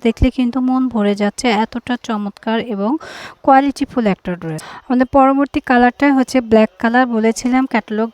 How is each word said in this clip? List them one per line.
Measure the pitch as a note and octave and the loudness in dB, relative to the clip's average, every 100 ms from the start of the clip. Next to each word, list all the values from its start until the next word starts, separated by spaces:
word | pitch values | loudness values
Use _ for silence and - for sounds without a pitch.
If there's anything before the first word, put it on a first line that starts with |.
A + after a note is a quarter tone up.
| A#3 | -2
দেখলে | - B3+ - | 0 0 0
কিন্তু | A#3+ C4 | -2 -2
মন | B3+ C4 C4 | -2 0 -2
ভরে | A3+ G3+ G3+ | -2 -2 0
যাচ্ছে, | G#3 - B3 | -4 -2 -2
এতটা | G#3 A3+ A#3+ - A#3+ | -2 -2 -6 -6 -8
চমৎকার | - G#3+ G3+ - A#3 A3+ A#3 | -6 -6 -6 -8 -6 -4 -4
এবং | G3 G#3 D#4 - - - - | -4 -4 -4 -6 -16 -18 -4
কোয়ালিটিফুল | D4 C4+ C#4+ - C#4 - G#3+ | 4 4 4 -2 -4 -2 -2
একটা | F#3+ - F3 | -2 -4 -8
ড্রেস। | E3+ D#3 - - - | -8 -10 -12 -18 -4
আমাদের | B3 C4 C#4 | -2 2 4
পরবর্তী | C4 C#4 C#4+ D4 | 4 4 0 -4
কালারটাই | - B3 B3 - C#4+ C4+ | 0 2 2 2 2 2
হচ্ছে | B3+ C4 A3+ | 2 -2 2
ব্ল্যাক | A3 G#3+ - | 2 2 0
কালার, | A3+ B3 B3+ A3+ | 0 0 0 0
বলেছিলাম | A3 A3+ B3 B3+ C4 | 0 -2 -2 0 0
ক্যাটালগ | A3 - G#3+ A3+ | -4 -4 -4 -4